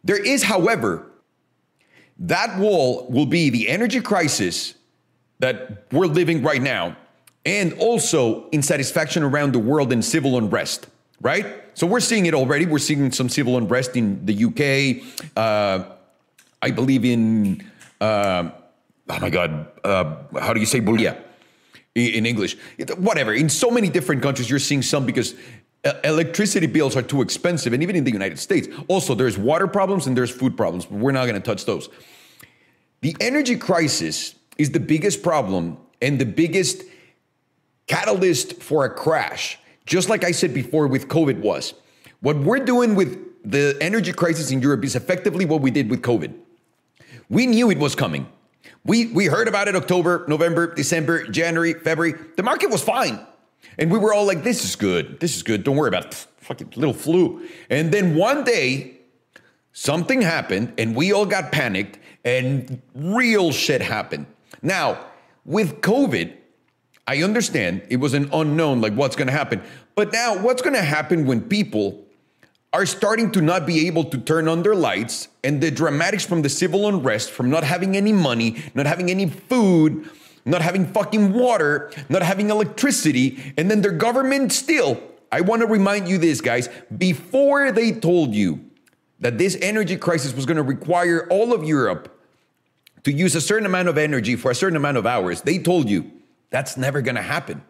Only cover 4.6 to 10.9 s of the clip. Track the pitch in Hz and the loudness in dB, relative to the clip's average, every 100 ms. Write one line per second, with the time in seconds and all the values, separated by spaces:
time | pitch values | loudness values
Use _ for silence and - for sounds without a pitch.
4.6 | - - _ _ _ _ _ _ 127 113 | -8 -14 _ _ _ _ _ _ -2 -2
5.6 | - - _ 135 180 151 165 165 131 143 | -8 -16 _ 0 2 2 2 2 0 0
6.6 | 135 110 85 - - _ _ _ 151 202 | 0 -2 -4 -8 -20 _ _ _ -4 0
7.6 | 180 - 220 233 - 160 123 - - 151 | -2 0 2 2 2 2 2 0 -2 -2
8.6 | 139 151 135 170 156 175 143 143 143 123 | 0 0 0 -2 -2 0 0 2 2 2
9.6 | 110 151 139 123 107 160 139 123 107 98 | 2 2 2 0 2 0 2 0 0 -2
10.6 | - - - | -2 -8 -12